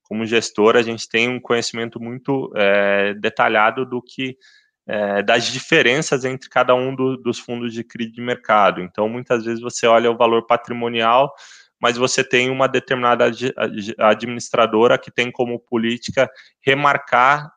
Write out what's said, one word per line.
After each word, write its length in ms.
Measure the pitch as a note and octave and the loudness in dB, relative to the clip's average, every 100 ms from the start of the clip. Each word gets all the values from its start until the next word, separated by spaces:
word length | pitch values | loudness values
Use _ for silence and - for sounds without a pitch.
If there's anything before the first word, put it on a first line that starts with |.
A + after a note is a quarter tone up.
como 200 | _ G#2+ | _ -6
gestor, 520 | A2 A#2 - - A2 A#2+ | -2 -2 -2 2 4 4
a 60 | |
gente 260 | A2+ A2+ - | 2 -4 -4
tem 200 | A2+ A#2+ | -2 -2
um 120 | B2 | -4
conhecimento 580 | - A#2+ - A#2 A#2 A#2 | -2 -2 -2 -8 -10 -10
muito, 540 | A#2 B2+ C#3 C3+ - | -12 -10 -4 -4 -4
é, 600 | A2 G2+ G2+ G2+ G2+ G2+ | 0 2 2 2 2 0
detalhado 720 | G#2 A2 - A#2+ A2 A2 B2 | -2 -4 0 2 4 2 0
do 160 | C3 B2 | -6 -8
que, 380 | - - C3 C3 _ _ _ _ - | -10 -10 -10 -12 _ _ _ _ -8
é, 380 | G#2+ G2+ G2+ | -4 -2 -2
das 220 | G#2 A#2 A#2 | 2 0 0
diferenças 760 | C3 - E3 A#2+ C#3 D#3+ C3+ | -8 0 2 4 0 0 -2
entre 240 | C3 C3 - | -2 -8 -4
cada 240 | B2+ B2+ | 0 2
um 220 | B2+ C3 | 2 0
do, 220 | C3 C3 B2 | -2 -4 -2
dos 240 | A#2+ A#2 | -6 -6
fundos 340 | - A#2+ A#2+ | -8 -8 -6
de 80 | A2+ | -8
cri 260 | A2+ A#2 A2+ | -12 -10 -10
de 120 | A#2 | -8
mercado. 600 | A#2+ B2 - G#2+ F#2+ F2+ | -6 -6 2 4 4 2
Então, 280 | F2+ - A2 | -6 -4 -4
muitas 360 | B2 C3 A#2+ | -4 -2 -2
vezes 160 | A2+ A#2 | -2 -6
você 280 | A#2+ - A#2 | -8 0 4
olha 200 | A2+ A#2 | 4 4
o 80 | A#2 | 2
valor 300 | A#2 A2+ A2+ | 2 2 2
patrimonial, 880 | A#2+ - A#2+ A#2 A#2 A2+ B2 C#3+ - - - _ _ | -2 -2 -8 -4 0 2 4 2 -4 -20 -20 _ _
mas 160 | A#2+ A#2+ | -2 0
você 280 | B2+ - | 0 0
tem 260 | C3 B2 B2+ | 0 0 0
uma 160 | C3 C3 | 0 0
determinada 600 | B2+ - B2+ A#2+ A#2+ A#2+ | 0 -2 -2 2 2 2
ad-, 280 | A2+ B2+ - | 0 -6 -4
ad-, 380 | A2 A2 G#2 - | -6 -6 -10 0
administradora 1000 | A2 A2 A#2 A#2+ - A#2+ A2 A2 A#2+ C3 | 2 2 -2 -8 -4 0 2 4 4 2
que 140 | - | -2
tem 180 | - B2 | -4 -4
como 300 | - A#2+ A#2+ | -4 -4 -6
política 680 | - A#2 A2+ A#2+ - C3+ B2 - - _ | -4 -2 -2 -4 -4 -2 -2 -4 -20 _
remarcar, 920 | C3+ C#3 C#3+ C#3 - B2 C3 D3 D3+ | -2 2 2 0 0 2 4 2 -4